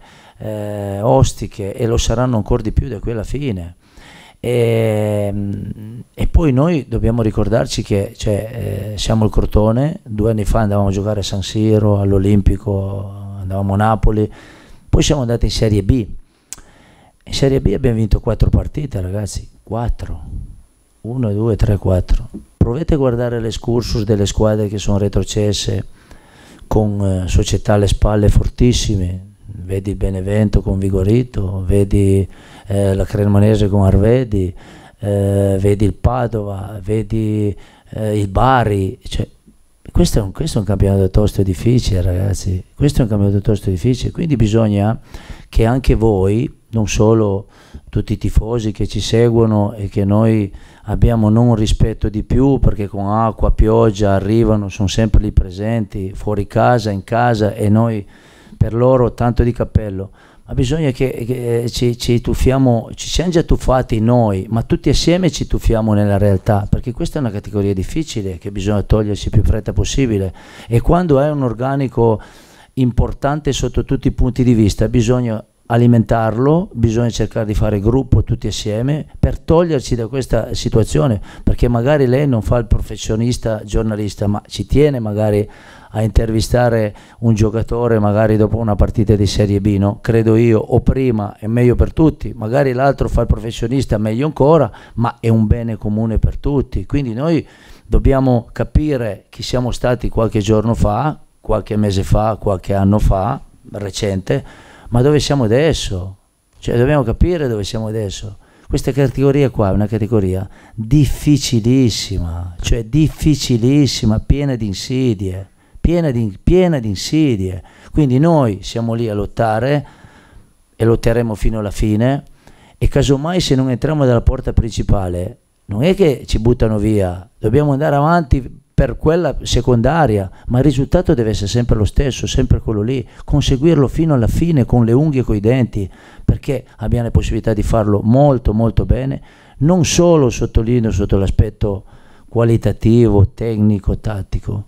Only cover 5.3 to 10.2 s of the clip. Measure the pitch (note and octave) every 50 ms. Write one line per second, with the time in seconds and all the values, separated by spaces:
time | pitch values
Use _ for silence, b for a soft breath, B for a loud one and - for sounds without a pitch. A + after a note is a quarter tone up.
5.3 | G2+ G2+ G2+ G2+ G2+ G2+ F#2+ G#2 - A2+ G#2+ A2 A#2 A#2+ - _ _ - - -
6.3 | - F3+ E3+ D3 B2+ B2+ D3 F3 F3+ C#3+ - - A#2 A2 G#2 A2+ A#2 A#2+ A2+ A2
7.3 | G#2 A2+ G#2+ G2+ G#2+ - C#3 - - - G#2 - G#2+ G2 G2+ A2 - - - A2+
8.3 | G#2 G2 G#2+ A2 A2+ A2+ G2 G2+ G2 G2 G2 G#2+ G#2 F#2+ - - A2+ A2+ A2 G2+
9.3 | - - G2+ - - G#2+ G#2 A2 A2+ B2 C#3 D3+ - - - B2+ G#2+ G#2